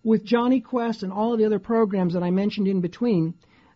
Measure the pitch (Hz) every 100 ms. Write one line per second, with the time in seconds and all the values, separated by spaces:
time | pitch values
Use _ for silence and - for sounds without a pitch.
0 | 220 220 208 233 247 262 - 247 233 220
1 | 190 196 226 233 214 208 - 226 220 196
2 | 180 175 175 185 202 208 190 190 175 -
3 | 240 190 160 - _ _ _